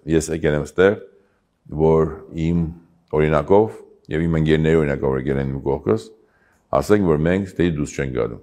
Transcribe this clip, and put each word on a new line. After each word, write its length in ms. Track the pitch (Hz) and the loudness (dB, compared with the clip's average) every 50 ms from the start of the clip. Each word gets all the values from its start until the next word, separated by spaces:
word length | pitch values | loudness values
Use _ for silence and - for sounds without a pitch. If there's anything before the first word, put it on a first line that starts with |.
| - | -6
Ես 240 | 73 80 80 76 - | 0 0 0 0 0
եկել 280 | 80 80 82 78 76 76 | -4 -2 -2 0 0 -2
եմ 80 | 73 - | -2 -4
ստեղ, 280 | - - 90 98 107 107 - - _ _ _ _ _ _ _ _ _ _ _ | 0 4 4 4 4 2 -4 -16 _ _ _ _ _ _ _ _ _ _ _
որ 480 | - 76 73 78 80 80 80 80 78 78 - - - - | -12 -4 0 2 2 4 4 2 0 -4 -8 -14 -12 -8
իմ 300 | 82 80 82 85 85 82 80 82 - - _ _ _ _ _ - | -4 -2 0 0 0 -2 -4 -6 -12 -18 _ _ _ _ _ -2
օրինակով 640 | 76 76 78 78 76 73 80 95 101 110 110 - - - - _ _ _ | 0 2 2 2 0 2 2 4 4 4 2 -2 -12 -20 -20 _ _ _
և 180 | - - 80 85 | -6 -4 -2 0
իմ 120 | 82 82 80 | 0 0 2
ընկերների 400 | 78 78 78 78 78 80 80 82 | 2 2 2 2 2 2 2 2
օրինակով 360 | 78 71 69 67 - 67 67 65 | 2 0 -2 -2 -2 -2 -2 -2
եկել 220 | 64 71 69 67 67 | -4 -4 -4 -4 -4
են 80 | 67 67 | -4 -6
իմ 60 | 69 | -6
կողքս, 460 | 65 69 69 78 - - 107 110 - - - _ _ _ _ _ _ _ _ _ _ _ - | -4 -4 -4 -4 -2 -2 -2 -2 -4 -10 -20 _ _ _ _ _ _ _ _ _ _ _ -2
ասենք, 300 | 67 69 - 104 104 98 | -2 0 2 2 2 4
որ 140 | 85 78 73 | 2 2 2
մենք 300 | 78 85 90 98 101 90 | 2 0 0 0 -2 -4
ստեղից 240 | - - 87 90 80 | -4 -2 0 0 0
դուրս 160 | 73 73 67 - | -2 -4 -6 -6
չենք 220 | - 71 65 62 | -6 -6 -4 -4
գալու։ 240 | 60 58 58 58 - | -4 -4 -4 -6 -10